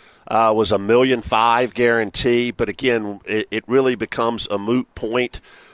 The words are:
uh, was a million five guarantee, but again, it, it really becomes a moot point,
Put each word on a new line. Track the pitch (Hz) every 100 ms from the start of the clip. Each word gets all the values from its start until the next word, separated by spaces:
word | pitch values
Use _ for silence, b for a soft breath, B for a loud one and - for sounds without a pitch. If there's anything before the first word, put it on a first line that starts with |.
| b b b
uh, | 110 113 110
was | 104
a | 101
million | 101 120 131 120
five | - 110 117 117 123 -
guarantee, | 120 117 104 - 127 120 120
but | - 107
again, | - 131 117 104 101 -
it, | 107 -
it | 107 107
really | 131 131
becomes | 113 110 - 117 113 -
a | 101
moot | 104 127 117 -
point, | 113 123 120 - B B B